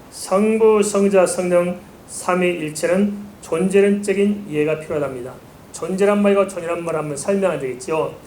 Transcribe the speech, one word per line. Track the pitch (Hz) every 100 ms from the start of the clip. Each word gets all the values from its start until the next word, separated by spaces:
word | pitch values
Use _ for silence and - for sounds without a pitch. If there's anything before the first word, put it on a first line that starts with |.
| -
성부, | - - 190 220 220 220 214
성자, | 202 202 196 190 180
성령, | 185 185 175 180 180 - - -
삼위일체는 | - - 180 180 170 151 151 170 185 202 - - -
존재론적인 | - 175 190 196 202 202 202 196 202 202 -
이해가 | 151 151 156
필요하답니다. | - 156 139 127 123 143 - - -
존재란 | - 165 190 202 208
말과 | 202 202 196
존재란 | 180 165 170
말 | 170 156
한번 | 151 139
설명해야 | - 196 190 156
되겠죠. | 131 120 - 160 139 -